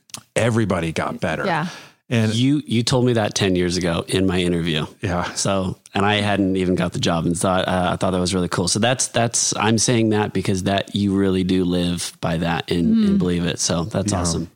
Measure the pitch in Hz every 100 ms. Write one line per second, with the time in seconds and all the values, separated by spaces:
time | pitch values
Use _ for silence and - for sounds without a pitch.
0 | _ - - - 113 113 107 92 82 160
1 | 156 - 180 156 196 160 170 - - _
2 | _ 120 110 110 131 147 - 113 120 135
3 | 123 117 107 - 101 90 90 90 87 85
4 | - 92 95 92 90 87 85 78 73 -
5 | 101 87 87 - - 98 92 - - 101
6 | 101 104 104 101 98 92 92 90 87 -
7 | - 85 85 82 101 92 - 92 90 87
8 | 98 92 90 92 87 - 87 110 117 127
9 | - - 117 - - - 104 113 - 120
10 | 110 107 107 95 92 95 95 98 - 101
11 | 101 98 98 92 92 92 87 90 87 87
12 | - - 87 82 85 85 - 87 85 226
13 | 214 202 90 87 85 - - 87 82 107
14 | 95 101 85 82 82